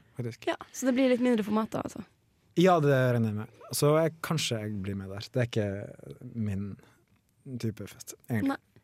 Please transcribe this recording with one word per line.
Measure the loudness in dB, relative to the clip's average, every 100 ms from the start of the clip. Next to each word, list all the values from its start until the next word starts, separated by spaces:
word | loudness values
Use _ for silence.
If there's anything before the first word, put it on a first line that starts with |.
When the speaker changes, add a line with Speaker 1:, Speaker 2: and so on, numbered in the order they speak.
| -8
Speaker 1:
faktisk. | -12 -10 -8 -6
Speaker 2:
Ja, | -6 -8
så | -4 0
det | 2
blir | 4
litt | 4
mindre | 4 2 2
format | 0 -2
da, | -4 -6
altså. | -10 -16 _ _ _ _ 4
Speaker 1:
Ja, | 6 6
det | 6 4 4
regner | 4 2
jeg | -2
med. | -8 -14 -10
Så | 0 4
jeg, | 4 2 -2
kanskje | -4 -2 -2 -4
jeg | -4 -6
blir | -6 -6
med | -8
der. | -12 -6
Det | -2
er | 0
ikke | 0 -2 -2 -10 -16 -18 -16 -12
min | -6 -4 -4 -6 -10 -18 _ _ _ _ _ -14
type | -6 -6 -6 -12
fest, | -16 -20 -16
egentlig. | -6 -2 -2 -4
Speaker 2:
Nei. | _ _